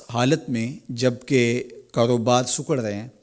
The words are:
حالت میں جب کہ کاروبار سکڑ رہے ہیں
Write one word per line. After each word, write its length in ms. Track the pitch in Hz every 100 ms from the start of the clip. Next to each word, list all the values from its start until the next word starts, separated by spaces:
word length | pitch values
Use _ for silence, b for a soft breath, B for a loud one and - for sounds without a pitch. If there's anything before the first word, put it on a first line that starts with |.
| -
حالت 360 | 117 127 156 -
میں 240 | 120 113 156 -
جب 240 | 120 127 120 -
کہ 380 | 135 120 123 - - -
کاروبار 520 | - 120 123 113 123
سکڑ 360 | 123 - 143 143
رہے 140 | 110
ہیں 140 | 101 117 -